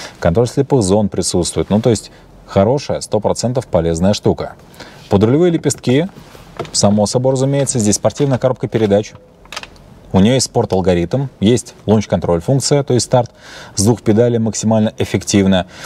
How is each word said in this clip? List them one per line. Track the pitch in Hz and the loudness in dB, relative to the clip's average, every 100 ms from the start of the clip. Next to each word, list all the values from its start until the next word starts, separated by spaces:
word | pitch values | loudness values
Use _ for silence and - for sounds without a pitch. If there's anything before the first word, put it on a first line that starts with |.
| - - | -18 -4
Контроль | - 85 123 | 0 0 0
слепых | - 135 139 | 0 0 0
зон | 92 101 101 | 2 2 0
присутствует. | - 90 92 82 - 80 | -2 -4 -2 -2 -4 -2
Ну, | 101 | 0
то | 120 | 2
есть, | 107 - - - - - | 0 -4 -20 -20 -20 -4
хорошая, | - 98 139 - 76 | 0 2 0 -4 -8
сто | - 107 | -4 -2
процентов | 101 92 - 123 - | -2 -2 -4 -4 -2
полезная | 87 82 82 92 | 0 0 0 0
штука. | 104 113 85 - - - - - - - | 0 0 -2 -4 -14 -20 -20 -20 -20 -2
Подрулевые | 101 110 139 180 | 2 2 2 2
лепестки, | 165 147 - - 131 180 - - - - - - | 0 -2 -4 0 0 0 -8 -20 -20 -18 -14 -10
само | - 101 104 101 | -2 0 2 0
собой | 127 127 | 0 0
разумеется, | 135 135 139 135 127 | 0 0 0 -2 0
здесь | 104 | 0
спортивная | 101 - - 143 127 | 0 -2 -2 -2 0
коробка | 131 127 123 | -2 -2 -4
передач. | 117 107 101 110 - - _ - - - - - - - | -2 2 2 0 -10 -20 _ -18 -18 -18 -20 -20 -20 -2
У | 95 | 2
нее | 101 | 4
есть | 131 - | 2 0
спорт-алгоритм, | 127 107 95 90 87 85 127 139 - | -2 0 0 2 0 0 -4 -6 -2
есть | 98 120 - - | 2 2 -2 -8
лонч-контроль | - 107 101 92 85 85 | 0 0 0 -2 0 -2
функция, | - 135 - 143 | 0 -2 0 -2
то | 139 | 0
есть | 123 | -2
старт | - 127 120 - - - - - | 0 0 -2 -8 -20 -20 -12 -2
с | |
двух | 104 113 | 0 0
педалей | - 107 120 117 | 0 2 2 0
максимально | 113 101 107 110 107 - | -2 -2 0 2 0 -2
эффективно. | 101 104 - 104 95 95 87 - | -4 -4 0 2 4 2 -2 -10